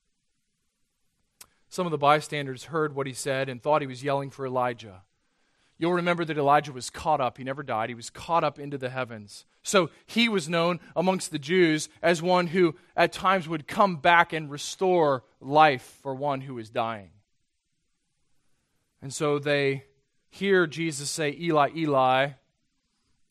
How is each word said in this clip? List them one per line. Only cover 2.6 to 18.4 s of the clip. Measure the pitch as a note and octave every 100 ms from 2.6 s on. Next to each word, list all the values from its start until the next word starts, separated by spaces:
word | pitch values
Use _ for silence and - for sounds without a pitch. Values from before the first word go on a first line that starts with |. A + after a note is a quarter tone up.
| -
heard | D#3+ D3+
what | C3+ C3
he |
said | A#2+ D3 C3 C3+
and | B2
thought | D3+ D3+
he | C#3
was | B2+
yelling | C#3 C#3 C#3
for | C3 C3+
Elijah. | B2+ B2 A#2+ A2 F#2+ _ _ _ _ _ _ _ -
You'll | E3
remember | F3+ F3 F3 E3
that | D3+
Elijah | C#3 D3 D3+
was | B2+ A#2
caught | - E3 D3+
up. | B2+ -
He |
never | C3 C3+
died. | D3 A2+ A#2
He | A#2
was | A2+
caught | - - E3+
up | D#3 C#3+
into | C#3+ C#3+
the | B2+
heavens. | C3 B2 A2+ G#2 - - _ -
So | G3+ E3 - -
he | A3 A#3
was | G3+ D3
known | E3+ E3+ F3 - -
amongst | F3+ F#3+ -
the | D3+
Jews | C3+ F#3 E3+ D#3 - -
as | - E3+
one | E3+ F3+ F3
who | F3+ F3 D3+ _ -
at | E3+
times | - F#3+ F#3+ D#3
would | D#3+ -
come | G3 G3+ E3+
back | F3 E3+ E3+
and | D#3+ D3+
restore | C#3+ - - F#3+ F3+ D3+ C3 - _
life | B2+ D3 D#3 B2+ - -
for | C#3 C3
one | C#3+ C3+
who | C3+
was | B2 A2
dying. | B2 A2+ A2 F#2 _ _ _ _ _ _ _ _ _ _ _ _ _